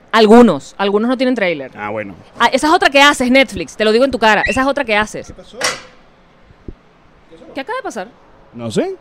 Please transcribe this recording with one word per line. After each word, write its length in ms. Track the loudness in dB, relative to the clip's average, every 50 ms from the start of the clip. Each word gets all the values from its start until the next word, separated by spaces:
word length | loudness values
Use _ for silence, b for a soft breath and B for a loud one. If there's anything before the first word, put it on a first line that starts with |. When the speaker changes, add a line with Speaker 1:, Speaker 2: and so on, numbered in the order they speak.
| _ -2
Speaker 1:
Algunos, 640 | 2 2 6 8 8 8 8 6 4 -2 -6 -14 -8
algunos 320 | -6 -4 -2 -2 -2 -2 -2
no 80 | -2
tienen 180 | -2 -2 -2 -2
trailer. 360 | -2 -2 -4 -4 -6 -8 -14 -12
Speaker 2:
Ah, 140 | -10 -10 -8
bueno. 260 | -6 -8 -8 -10 -14 -18 -20 -14 -4 0
Speaker 1:
Ah, 60 | 0
esa 200 | 0 0 0 0
es 60 | 2 2
otra 160 | 2 2 2
que 120 | 4 4
haces, 280 | 4 4 4 2 0 2
Netflix, 460 | 2 2 2 0 -4 -12 -12 -10 -6
te 80 | -2 0
lo 80 | 2
digo 140 | 2 2 2
en 60 | 0
tu 60 | -2
cara, 260 | 0 2 2 2 2 0
esa 140 | -2 -2 -2
es 60 | -2
otra 180 | -2 -2 -4 -4
que 100 | -2 -2
haces. 320 | -2 -2 -4 -8 -16 -16
Speaker 2:
¿Qué 60 | -16 -20
pasó? 240 | -20 -20 -20 -14 -8 -8 -8 -8 -8 -16 -20 -20 _ _ _ _ _ _ _ _ _ _ _ -20 _ -20 -20 -20 _ _ _ _ _ _ _ _ _ _ _ -20 -20 -20 -18 -14
Speaker 1:
¿Qué 80 | -14
acaba 160 | -10 -8 -8
de 60 | -8 -8
pasar? 240 | -10 -10 -10 -12 -14 -16 _ _ _ _ _ -20 _ -16
Speaker 2:
No 180 | -12 -10 -6
sé. 240 | -4 -4 -4 -4 -6 -12